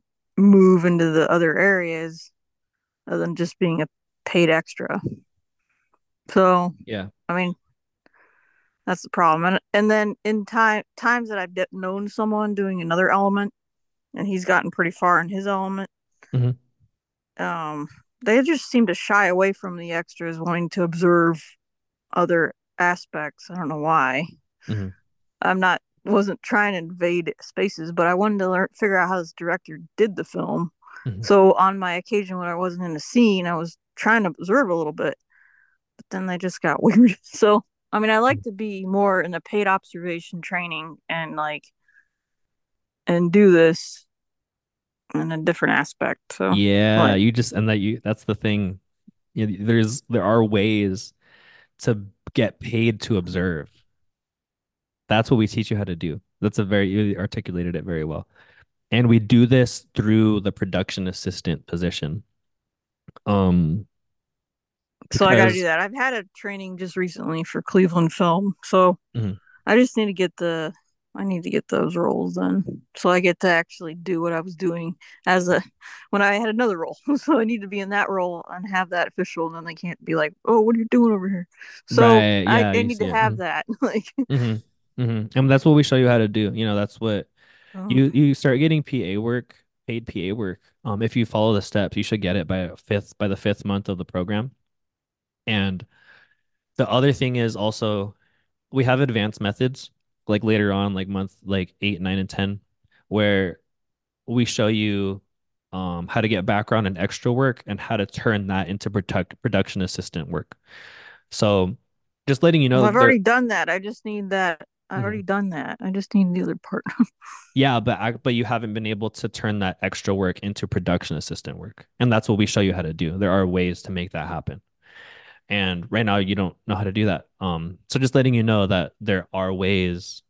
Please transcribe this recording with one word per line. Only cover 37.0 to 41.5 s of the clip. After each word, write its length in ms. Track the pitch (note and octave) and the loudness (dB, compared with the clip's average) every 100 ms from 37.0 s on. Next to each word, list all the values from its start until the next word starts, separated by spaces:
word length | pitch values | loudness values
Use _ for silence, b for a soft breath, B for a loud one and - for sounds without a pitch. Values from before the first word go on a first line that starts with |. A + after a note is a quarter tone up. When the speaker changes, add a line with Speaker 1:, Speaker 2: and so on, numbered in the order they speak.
| A#3+ - | 6 4
Speaker 1:
So, 420 | - - G#3+ G#3+ - _ _ | -8 2 4 4 2 _ _
I 80 | G#3+ | -2
mean, 100 | G#3+ | 2
I 80 | A3 | 2
like 220 | B3 C#4+ | 2 0
Speaker 2:
Mm-hmm. 20 | |
Speaker 1:
to 80 | A#3 | -4
be 340 | G3 G#3+ F#3+ F#3 | -8 -8 -8 -4
more 360 | G3 G3+ F#3 | 0 2 2
in 100 | E3 | 0
the 100 | E3 | -6
paid 260 | - G#3 G3 | -4 -2 0
observation 720 | F#3+ - F3 F3 E3+ - F3 | 0 -4 -12 -8 -8 -10 -14
training 560 | D#3+ F3+ E3+ D#3+ D#3+ D3+ - | -8 -8 -8 -10 -12 -14 -8
and, 280 | E3 D#3 D#3 | -6 -6 -6
like, 280 | D3+ | -6